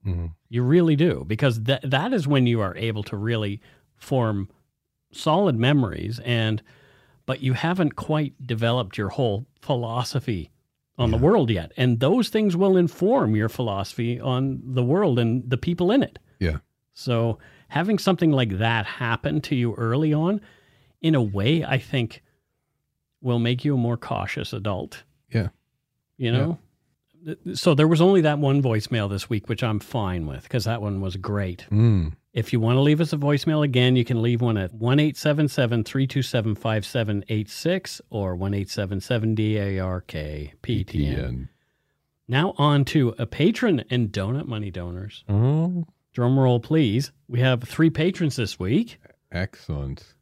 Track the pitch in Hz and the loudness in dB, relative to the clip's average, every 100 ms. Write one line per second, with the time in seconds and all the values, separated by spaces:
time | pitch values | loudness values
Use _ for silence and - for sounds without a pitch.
0 | 101 87 82 80 _ 117 123 165 170 147 | -4 -6 -6 -12 _ -2 2 4 4 4
1 | 170 82 - 107 139 117 110 135 135 131 | 2 0 -4 0 0 0 0 -2 0 -2
2 | 196 254 143 143 123 117 98 90 113 107 | 0 -2 2 4 4 2 -2 -2 -4 -4
3 | 101 104 107 117 104 104 - _ _ _ | -6 -6 -2 -2 -4 -6 -14 _ _ _
4 | - 135 113 101 98 _ _ _ _ _ | -4 0 0 -2 -6 _ _ _ _ _
5 | _ - - 160 202 120 120 147 113 78 | _ -6 0 2 2 2 4 4 2 -2
6 | 101 117 123 117 110 107 _ - _ _ | -8 -8 -2 0 0 -2 _ -20 _ _
7 | _ _ - 131 131 127 165 185 156 - | _ _ -8 -4 -2 0 0 0 0 -2
8 | - 156 147 - 123 113 117 123 101 - | -4 -2 -2 -6 -8 -2 0 0 -2 -4
9 | 101 - 123 101 127 _ - 131 117 117 | -4 0 0 0 -6 _ -4 -4 -2 -4
10 | 120 131 - 98 76 _ _ _ _ - | -4 -4 -4 -6 -6 _ _ _ _ -2
11 | 120 - 127 220 123 98 80 - 127 113 | 0 4 4 4 2 0 -4 -2 0 2
12 | 131 240 220 220 214 170 196 185 175 - | 2 2 0 0 0 2 4 4 2 0
13 | 185 262 131 107 110 - 117 98 95 - | 0 2 2 0 0 -2 -4 -4 -6 -4
14 | 113 120 - 127 135 127 117 127 123 170 | -4 -4 -2 -2 -2 -4 -4 -2 2 2
15 | 202 120 117 123 127 123 - 175 180 262 | 2 2 2 0 -2 -2 -2 0 2 2
16 | - - _ _ 90 76 _ _ _ - | 0 -6 _ _ -2 -2 _ _ _ -12
17 | - 117 117 110 - - _ 143 180 208 | -2 0 0 -2 -10 -20 _ -2 0 0
18 | - 180 165 139 120 92 113 117 107 - | 2 2 2 2 0 0 0 0 -2 -6
19 | 120 120 147 156 - 135 120 104 113 123 | -4 -2 -2 -4 -2 -2 -2 -2 -2 0
20 | 156 151 165 208 - _ _ _ _ _ | 2 2 0 -2 -6 _ _ _ _ _
21 | 160 151 110 98 107 160 151 135 - 135 | 0 2 2 0 2 2 0 -2 -2 -4
22 | 113 - _ _ _ _ _ _ _ _ | -4 -8 _ _ _ _ _ _ _ _
23 | _ _ 127 120 117 127 151 135 117 117 | _ _ -2 0 0 0 0 0 0 -2
24 | - - 92 - - 104 104 92 - - | -4 -6 -6 -8 -8 -6 -6 -6 -8 -14
25 | _ _ _ 117 90 _ _ _ _ _ | _ _ _ -4 -4 _ _ _ _ _
26 | _ _ 123 117 156 170 _ _ _ _ | _ _ 0 0 0 -4 _ _ _ _
27 | _ 156 165 160 175 180 - 143 156 160 | _ _ -14 -12 -10 0 2 4 4 6
28 | 175 196 156 147 143 139 131 110 - 120 | 6 6 4 2 2 4 2 0 0 -2
29 | 101 98 - 110 - 110 120 107 - 123 | 0 -4 -2 -4 -2 -2 0 -2 -4 -4
30 | 101 90 78 67 - 127 110 117 104 98 | -2 -2 -4 -8 -4 -4 -2 -4 -4 -4
31 | 95 95 92 101 95 90 - 104 117 101 | -4 -6 -4 -4 -4 -8 -2 4 6 4
32 | 80 - _ - 110 120 113 127 143 151 | 0 -6 _ -6 -2 0 2 4 4 4
33 | 160 151 143 147 - 156 147 127 127 127 | 2 0 0 0 0 0 2 2 4 4
34 | 117 120 117 117 120 107 92 110 117 139 | 2 0 0 2 0 0 -4 -4 0 2
35 | 151 131 151 147 151 - 123 117 110 135 | 2 0 -2 2 0 0 0 0 -2 -2
36 | 135 139 127 123 110 101 113 110 98 131 | -2 -2 -2 -2 -2 -2 -2 -2 -2 -4
37 | 107 104 - 110 104 - 160 185 185 - | -2 -2 -2 -4 -4 -6 -2 -2 -4 -16
38 | - 110 95 90 98 101 98 - 98 95 | -10 -4 -4 -4 -2 -2 -4 -4 -4 -4
39 | - 120 110 110 107 107 101 95 92 92 | -2 -2 0 0 0 0 -2 -2 -4 -4
40 | - 78 76 76 73 - - 117 - - | -8 -10 -8 -8 -12 -12 -6 -4 -4 -2
41 | 71 64 64 64 65 _ _ _ _ _ | -2 -2 -4 -8 -10 _ _ _ _ _
42 | _ _ - 127 180 - 147 143 135 160 | _ _ -4 0 0 2 2 4 2 2
43 | 123 - 120 - 165 226 240 147 - 123 | 2 0 -6 2 0 2 0 0 0 -2
44 | 107 101 95 135 - 110 101 90 87 90 | 0 -2 -4 -4 -6 -8 -8 -8 -8 -10
45 | 101 - - 101 123 151 170 180 165 _ | -12 -14 0 2 4 2 0 -2 -6 _
46 | _ - 120 135 131 120 - 160 131 107 | _ -2 2 4 4 2 2 2 2 2
47 | 139 _ _ 120 131 123 123 - 160 147 | -2 _ _ 0 2 2 -2 2 2 2
48 | 170 190 156 135 107 - 92 143 233 - | -2 0 -2 -2 -4 -4 0 0 0 -8
49 | _ _ _ 87 92 - - 73 69 69 | _ _ _ -6 -6 -8 -8 -6 -4 -8
50 | - _ | -14 _